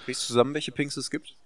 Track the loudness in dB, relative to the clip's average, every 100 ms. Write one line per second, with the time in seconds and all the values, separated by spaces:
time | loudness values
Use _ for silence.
0 | -6 -4 2 4 4 2 -4 -4 -4 -4
1 | -6 -6 -8 -20